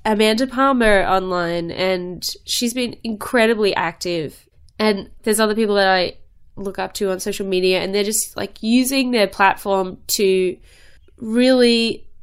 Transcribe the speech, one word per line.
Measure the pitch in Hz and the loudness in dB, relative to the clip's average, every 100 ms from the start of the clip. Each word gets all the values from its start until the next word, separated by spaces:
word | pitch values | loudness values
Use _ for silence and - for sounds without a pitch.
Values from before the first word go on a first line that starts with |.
Amanda | 220 208 220 220 269 | -2 2 2 2 -2
Palmer | 240 269 254 226 196 | 0 0 4 4 4
online, | - 190 185 180 170 170 170 | 2 0 0 -2 -2 -4 -6
and | - 185 185 180 175 - - | -4 -2 -2 -6 -8 -10 -10
she's | - - 240 | -8 -4 -2
been | 247 240 - | -2 -6 -6
incredibly | 226 208 - 254 220 220 202 | -10 -8 -2 2 2 2 0
active, | - 170 - 180 170 151 - _ _ - - | 0 -4 -4 -6 -6 -6 -12 _ _ -14 -2
and | 220 196 - - | 0 0 -4 -8
there's | 226 214 | -2 0
other | 214 | 2
people | 214 214 | 2 0
that | 202 190 | 2 4
I | 190 175 - - - - - | 2 0 -6 -20 -20 -20 -12
look | 196 190 | -10 -8
up | 190 | -8
to | - 196 | -4 -4
on | 185 | -4
social | 208 196 196 | -6 -6 -2
media, | 185 185 185 | 0 2 0
and | 185 | 0
they're | 202 | -2
just, | 202 214 - - | -2 -2 -4 -8
like, | 202 - | -10 -6
using | 220 240 254 269 254 | 0 2 2 0 0
their | 240 196 | 2 0
platform | - 196 - 208 190 185 - - | 2 2 2 -2 -2 -2 -8 -6
to | - 196 190 185 - - - - - - - | -2 0 2 -2 -6 -16 -20 -20 -20 -20 -14
really | 220 233 247 254 240 233 226 - - - | -2 2 4 6 4 4 0 -4 -12 -20